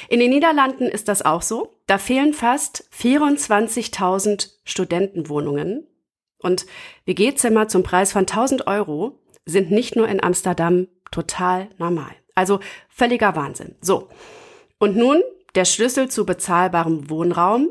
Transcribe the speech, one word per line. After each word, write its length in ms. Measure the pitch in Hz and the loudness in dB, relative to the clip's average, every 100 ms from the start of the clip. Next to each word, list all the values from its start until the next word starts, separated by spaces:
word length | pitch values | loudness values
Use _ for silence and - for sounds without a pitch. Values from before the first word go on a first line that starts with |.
| - | -2
In 100 | 240 | 2
den 120 | 240 | 4
Niederlanden 580 | 277 330 302 262 262 254 | 4 4 2 2 0 -4
ist 180 | 214 - | -4 -2
das 160 | 202 | -2
auch 180 | - 165 | 0 0
so. 380 | - 226 226 _ - | -2 -6 -8 _ -2
Da 120 | 196 | -2
fehlen 360 | - 254 294 | 2 2 2
fast 540 | 294 233 277 - - - | 0 0 0 -2 -10 -16
vierundzwanzigtausend 1600 | - 240 285 294 285 - 208 214 240 220 - 185 190 208 202 - _ | -4 2 2 2 0 2 0 0 -2 -6 -2 0 0 0 -2 -6 _
Studentenwohnungen. 1200 | - - 185 170 196 190 151 147 147 143 160 247 - _ _ _ _ _ | -10 -6 -2 0 -2 -4 -6 -4 -2 -4 -4 -8 -10 _ _ _ _ _
Und 280 | 180 185 - - - - | -2 -2 -4 -16 -20 -14
W-G-Zimmer 640 | - 185 262 277 240 220 214 | -6 0 0 2 2 2 2
zum 160 | 185 | 0
Preis 260 | 180 180 202 | 2 2 2
von 160 | 202 190 | 0 0
tausend 400 | 208 262 262 - | 0 0 0 -2
Euro 540 | 202 185 151 220 - _ _ - | -2 -2 -4 -6 -8 _ _ -2
sind 240 | 170 180 | 0 2
nicht 240 | 208 247 | 0 0
nur 140 | 233 220 | 0 0
in 120 | 196 | 0
Amsterdam 680 | - 180 190 180 170 180 185 _ - | 0 0 -2 0 2 2 0 _ -12
total 560 | - 170 - 180 185 190 - | -10 -8 -4 -2 -2 -4 -8
normal. 320 | 170 170 135 - _ | -4 -4 -6 -18 _
Also 240 | - 185 202 - - _ | -2 0 0 -4 -18 _
völliger 480 | - 240 247 214 165 | -2 0 2 0 0
Wahnsinn. 400 | 139 - - - | -6 -10 -16 -8
So. 280 | 165 185 - - - - - - _ - | -2 -2 -2 -20 -20 -20 -20 -20 _ 0
Und 160 | 208 196 | 0 4
nun 260 | 240 302 508 - _ | 4 4 2 -4 _
der 120 | - 180 | 0 0
Schlüssel 420 | - 240 262 262 | 2 0 0 -2
zu 180 | - 190 | -2 -2
bezahlbarem 840 | 180 - 175 185 175 165 160 143 | -2 0 0 2 0 0 -2 -4
Wohnraum. 600 | 156 170 170 175 233 302 | -2 -2 2 2 2 0